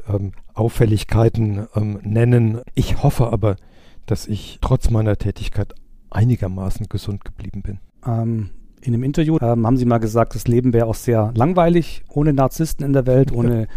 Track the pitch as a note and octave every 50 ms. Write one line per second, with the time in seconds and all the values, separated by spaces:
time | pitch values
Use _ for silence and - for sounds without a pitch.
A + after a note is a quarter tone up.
0 | - - G2+ G2+ G2 F#2+ - - - - - - A2 A#2 - - A#2+ G#2+ G#2+ G2+
1 | - - - G#2+ A2+ A2+ - A2+ A2 G#2+ G2+ G2 A2 - - G#2 G#2+ G#2+ G#2 G2
2 | - G2+ G#2+ A2+ A#2+ A#2+ B2 A#2+ A#2 A2 A2 A#2 - - - - - - - -
3 | - - - - A#2+ A#2+ A#2+ G#2+ G#2+ G#2+ F#2+ - - - - - - - - -
4 | - - G#2+ - - - G#2+ G2 - - - - - - C3 - - - A2+ A2
5 | A2 G#2+ G2+ - - G2+ - - G2 - - - G2+ - - - - - - -
6 | - - - G2 A2 B2+ A#2+ - - F#2 F#2 F#2+ F#2+ F#2+ - - G#2+ - - G2+
7 | - - G2+ G2+ - - - - - G2+ G2+ G2+ - - G2 F#2+ - - _ _
8 | - - A2+ A2+ A2+ A#2 A2+ A2+ G#2 F#2+ - - - - - _ - B2 A#2 A#2
9 | B2+ C3+ C#3+ E3+ D#3+ D#3 D#3+ D3+ B2 A#2 A#2 A#2 A2+ A2 C3 C3 B2 A#2+ A#2 A#2
10 | A2 A2 G#2+ A#2 A2+ - - A2+ - - A#2 A#2+ B2+ B2+ A#2 A#2 A#2 A2+ G#2+ -
11 | - B2 A#2 A2 G#2+ A2 A#2+ G#2+ B2 E3 F#3 F3+ E3+ E3+ F3 F3 C#3 - - -
12 | - - - D3 D3 D#3 C#3 C3 C3+ B2+ - - D#3+ D#3 - - C#3+ C#3+ C#3 C#3
13 | B2 B2+ B2+ C3+ C3+ C3+ A#2+ A#2+ A#2+ A#2+ A#2 A2+ A2 - -